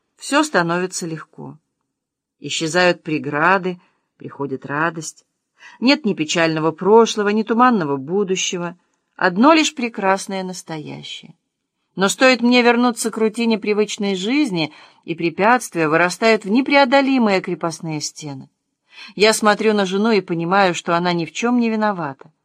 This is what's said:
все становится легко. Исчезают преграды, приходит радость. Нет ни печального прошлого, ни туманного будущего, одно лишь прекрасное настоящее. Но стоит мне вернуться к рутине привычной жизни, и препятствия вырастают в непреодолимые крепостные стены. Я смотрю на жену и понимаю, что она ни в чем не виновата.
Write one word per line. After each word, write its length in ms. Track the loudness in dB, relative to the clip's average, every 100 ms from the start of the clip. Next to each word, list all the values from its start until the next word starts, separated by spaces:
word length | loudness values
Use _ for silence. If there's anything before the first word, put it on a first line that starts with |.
| _ _
все 280 | -4 0
становится 600 | 0 0 -2 -2 -4 -8 -10
легко. 520 | -10 -14 -18 -18 -18 _ _ _ _ _ _ _ _
Исчезают 640 | -10 -6 -2 2 2 0
преграды, 760 | -2 -6 -4 0 2 2 0 -8 _ _ _ -20
приходит 480 | -16 -10 -8 -8 -6
радость. 580 | -4 -4 -4 -12 -14 _ _ _ _ -20 -2
Нет 240 | 0 2
ни 80 | 0
печального 600 | -2 -2 0 0 0 -2
прошлого, 580 | -2 4 4 4 0 -2
ни 120 | -2
туманного 540 | 0 2 2 2 0 -4
будущего, 800 | -4 -2 -2 -2 -4 -6 -8 -12 _ _ _ -4
одно 380 | -2 4 4
лишь 200 | 4 2
прекрасное 680 | -2 -8 -2 -2 -2 -4 -8
настоящее. 920 | -8 -10 -12 -12 -12 -14 -16 -18 -20 _ _ _ _ _ _ -2
Но 120 | -2
стоит 340 | 4 4 4
мне 200 | 4 4
вернуться 480 | 4 4 2 0 -4
к 80 | -2
рутине 400 | -2 0 -2 0
привычной 580 | 0 -2 -2 -2 -4 -4
жизни, 560 | -2 0 0 0 -4 -6 -20 _
и 100 | -12
препятствия 760 | -6 -4 0 2 2 0 -2 2
вырастают 560 | 2 2 2 2 2
в 60 | 2
непреодолимые 880 | -2 2 4 4 4 2 2 2 0
крепостные 600 | -2 -4 -6 -6 -8 -6
стены. 500 | -8 -10 -14 -14 -16 _ _ _ _ -20 -12
Я 180 | 0 2
смотрю 420 | 4 2 2 2
на 120 | 2 0
жену 240 | 0 2
и 100 | 2
понимаю, 540 | 0 -4 0 2 2
что 220 | 0 -2 0
она 160 | 0
ни 120 | -2
в 80 | -4
чем 260 | -4 0 0
не 120 | 0
виновата. 600 | 0 -2 -4 -8 -10 -18 _